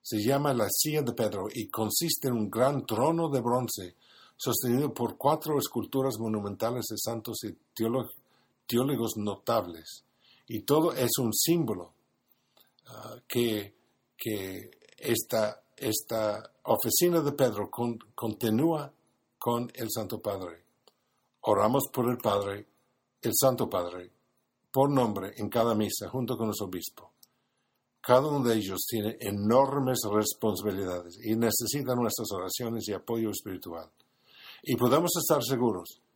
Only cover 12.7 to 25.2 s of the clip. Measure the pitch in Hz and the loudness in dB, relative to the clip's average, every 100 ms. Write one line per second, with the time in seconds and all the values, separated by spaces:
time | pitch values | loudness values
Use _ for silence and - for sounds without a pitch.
12.7 | _ - - 117 - _ 120 117 104 98 | _ -20 -16 -16 -16 _ 0 0 0 -6
13.7 | _ _ _ _ - 113 104 95 92 107 | _ _ _ _ -10 -6 -4 -6 -10 -14
14.7 | - - - - 113 - 117 107 - _ | -20 -20 -10 -2 -2 0 0 0 -4 _
15.7 | - 123 107 - 113 107 104 - _ - | -6 -4 -4 -2 -2 0 -2 -10 _ 0
16.7 | 110 117 - 175 170 143 143 127 104 98 | 0 2 2 4 4 2 2 2 2 -6
17.7 | - 120 113 - - 110 104 113 110 160 | -2 -4 -4 -10 -6 -6 -2 2 4 2
18.7 | 156 143 _ _ _ _ _ 120 120 120 | 0 -4 _ _ _ _ _ -2 -2 -4
19.7 | - 110 113 98 113 104 98 90 82 _ | -6 -6 -4 -4 -4 -4 -4 -8 -12 _
20.7 | _ _ _ _ _ _ _ - 98 107 | _ _ _ _ _ _ _ 2 4 6
21.7 | 135 131 - 120 120 110 101 98 101 - | 4 0 0 0 2 4 4 4 -2 -10
22.7 | _ _ _ _ _ 120 - 135 123 117 | _ _ _ _ _ 0 4 4 4 0
23.7 | 92 87 90 90 _ _ _ _ _ _ | 0 -2 -6 -14 _ _ _ _ _ _
24.7 | 135 143 139 117 95 | 2 4 4 2 0